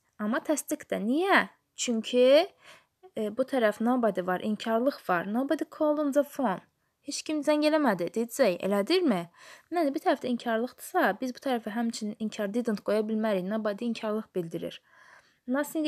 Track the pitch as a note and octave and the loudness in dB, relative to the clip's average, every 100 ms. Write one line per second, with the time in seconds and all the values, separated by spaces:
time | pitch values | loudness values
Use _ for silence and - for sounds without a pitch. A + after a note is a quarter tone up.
0 | _ - G#3 C4+ D4 D4 - D4+ - F#3+ | _ -6 -2 -2 0 -2 -2 -8 -4 -4
1 | G3+ C#4+ F#4+ D#4 F#3+ _ _ - - A3+ | 0 0 4 4 4 _ _ -8 -4 -2
2 | A3 B3 B3 C#4+ G4 _ - - _ _ | 0 4 8 8 6 _ -20 -20 _ _
3 | F#4 - G#3+ G#3+ C4 C4+ A3 G#3 A3+ B3+ | -14 -6 -4 -4 -2 2 2 2 0 2
4 | A3+ F#3+ F3+ F3+ A3 G#3+ - A3+ B3+ - | 0 0 -2 -2 -2 -4 0 0 0 -2
5 | - F3+ F#3+ A3 C#4 D#4+ D#4+ - D4+ D4+ | 0 0 0 -2 -2 -2 -4 -2 0 0
6 | D4+ C4+ - - B3 F3+ - _ _ _ | 0 2 0 0 -2 -2 -8 _ _ _
7 | - - - D#4 C#4+ D4+ D4+ D#4 C#4+ F#3 | -12 -10 -4 -2 0 2 4 4 2 0
8 | F3 - A#3 - A#3+ F3 F#3+ G3+ G3+ F4+ | -2 -4 -2 2 2 2 0 0 2 2
9 | F4 F#3 E3+ _ - - - E4+ D4 D4 | 2 0 -2 _ -20 -20 -6 -2 0 0
10 | F#4+ C#4+ B3 A#3+ B3 A3+ B3 - - E4 | 0 0 0 -4 -2 -2 -2 -8 -6 0
11 | B3 G3 C4 B3 C#4 A#3+ A3 G#3+ A#3 A3+ | 2 0 -4 -6 -4 -4 -4 -4 -4 -4
12 | G#3+ G#3+ A3 - G#3 A3 A#3 G#3 - G#3 | -6 -6 -6 -4 -4 -2 -2 -2 0 0
13 | G#3+ A3 A3 G3 F#3 A3 G#3+ G3+ A#3+ A3+ | 0 0 0 0 -2 -2 -2 -2 -4 -4
14 | A3 G#3+ A3 F#3 E3 E3 E3+ - _ _ | -4 -4 -4 -6 -6 -6 -8 -10 _ _
15 | - - _ _ - C4 D4 D#4+ | -20 -20 _ _ -4 -2 -2 -2